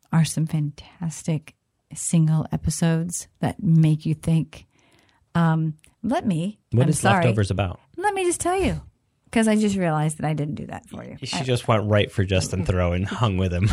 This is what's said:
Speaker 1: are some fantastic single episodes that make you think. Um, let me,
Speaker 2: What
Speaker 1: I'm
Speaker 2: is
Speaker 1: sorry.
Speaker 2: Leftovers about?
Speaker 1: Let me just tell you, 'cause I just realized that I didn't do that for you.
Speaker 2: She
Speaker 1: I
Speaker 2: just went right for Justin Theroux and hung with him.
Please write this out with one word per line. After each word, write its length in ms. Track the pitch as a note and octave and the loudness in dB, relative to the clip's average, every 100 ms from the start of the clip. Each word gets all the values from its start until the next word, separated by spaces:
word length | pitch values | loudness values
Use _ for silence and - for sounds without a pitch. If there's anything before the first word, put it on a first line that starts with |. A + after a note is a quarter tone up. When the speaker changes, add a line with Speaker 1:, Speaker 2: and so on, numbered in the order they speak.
| - | -2
Speaker 1:
are 140 | E3 | 0
some 220 | D3+ - D#3 | 0 0 -2
fantastic 1080 | D#3 D3 - - - E3 - - D3+ - _ _ _ - | -2 -4 -8 -20 -10 -10 -8 -6 -6 -6 _ _ _ -18
single 520 | - - E3 D#3 D#3 - | -10 -2 2 2 2 -2
episodes 800 | - - - E3+ D#3+ F3 - - - | -4 -4 -2 0 0 -4 -8 -12 -6
that 220 | D#3+ - | -6 -2
make 440 | E3 D#3+ D#3 D#3 D#3 | 2 4 4 2 -2
you 80 | |
think. 520 | D#3 - D#3+ D#3 - - _ _ _ _ _ _ | -4 0 0 -2 -10 -20 _ _ _ _ _ _
Um, 400 | E3+ E3 D#3+ D#3+ D3+ _ _ | 0 2 2 -2 -6 _ _
let 240 | G#3+ D#4+ A3 | -4 -2 0
me, 320 | D#3+ F#3 - _ | -2 -4 -8 _
Speaker 2:
What 120 | A2+ | 0
Speaker 1:
I'm 40 | C3+ | 2
Speaker 2:
is 80 | - | 2
Speaker 1:
sorry. 240 | G3 F#3+ | 2 4
Speaker 2:
Leftovers 260 | C#3+ A2 F#2+ | 2 2 0
about? 300 | F#2+ F#2 - _ - | 0 -4 -6 _ -4
Speaker 1:
Let 180 | G4+ | -2
me 100 | G4 | 0
just 160 | F4+ E4 | 0 0
tell 180 | E4+ F#4+ | -2 0
you, 200 | D4 D#3+ - _ _ _ - | 0 -4 -10 _ _ _ -2
'cause 160 | A#3 A3 | 2 4
I 80 | G#3+ | 4
just 200 | G#3 G3 | 2 0
realized 420 | E3+ D#3 D#3 D#3 | 0 2 0 -2
that 60 | D3+ | -4
I 60 | |
didn't 220 | D3 D3 | -2 -4
do 120 | - - | -6 -10
that 220 | - - | -14 -14
for 160 | A#2 | -16
you. 120 | A#2+ B2+ | -14 -12
Speaker 2:
She 140 | C3 - | -8 -4
Speaker 1:
I 60 | |
Speaker 2:
just 260 | B2+ A#2+ - | 0 0 2
went 200 | A2 G#2 | 2 4
right 220 | G#2 - | 2 2
for 140 | - | 0
Justin 400 | F#2 F#2 D#2+ F#2 | 0 2 0 -2
Theroux 300 | F2 F2+ F2 F2+ | 0 2 2 0
and 80 | F#2+ | -2
hung 300 | G2+ A#2 F#2 | -2 0 0
with 160 | F#2 | 0
him. 160 | F2 G2+ | 0 2